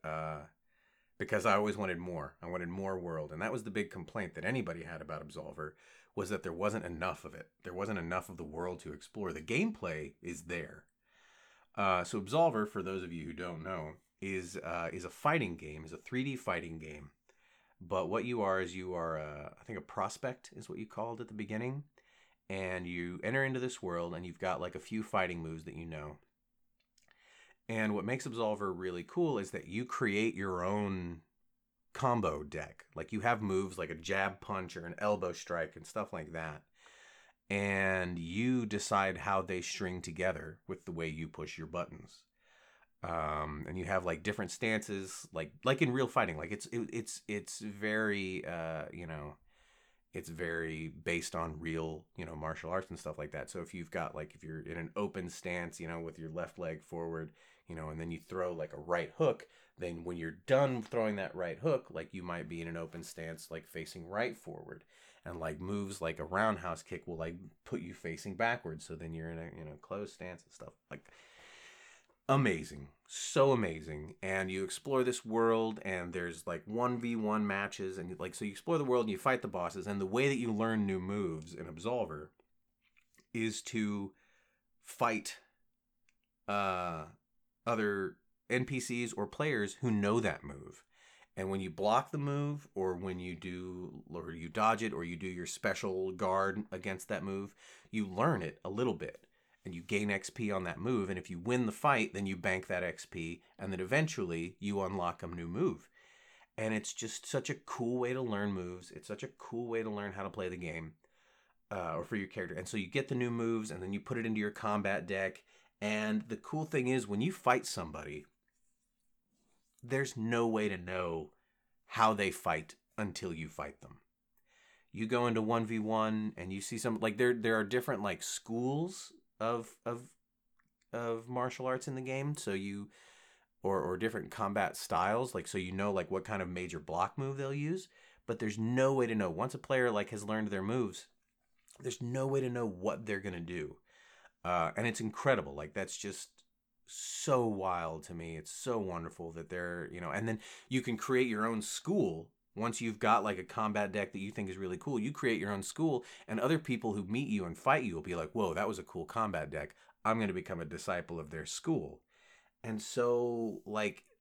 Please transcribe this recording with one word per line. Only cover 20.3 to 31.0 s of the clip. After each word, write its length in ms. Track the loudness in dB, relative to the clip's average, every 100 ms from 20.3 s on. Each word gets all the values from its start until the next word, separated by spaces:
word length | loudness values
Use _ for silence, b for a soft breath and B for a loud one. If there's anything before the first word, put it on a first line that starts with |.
| -6 -12 -16
is 120 | -10
what 120 | -10
you 60 | -8
called 360 | -6 -4 -6
at 60 | -8
the 40 |
beginning. 500 | -6 -4 -2 -2 -4 -8 b b b b b -6
And 360 | -4 -2 -2 -2
you 340 | -2 -2 -2
enter 200 | 0 2
into 160 | 2 2
this 220 | -2 -2
world, 340 | -2 0 0 -4
and 100 | -8
you've 140 | -2
got, 220 | 0 0
like, 140 | -2 -6
a 40 |
few 220 | -4 -4
fighting 400 | 0 2 2 0
moves 220 | -4 -6
that 120 | -8 -10
you 100 | -8
know. 320 | -8 -10 -12 _ _ _ _ _ _ _ _ _ B B B B B -4
And 280 | 2 2 2
what 100 | 2
makes 220 | 0 -2
Absolver 440 | 0 2 2 0 0
really 280 | -2 -4
cool 360 | -4 2 2 2
is 100 | 0
that 180 | -6 -4
you 180 | -4 -2
create 500 | 2 4 6 4 2
your 280 | 0 2
own 580 | 2 2 2 0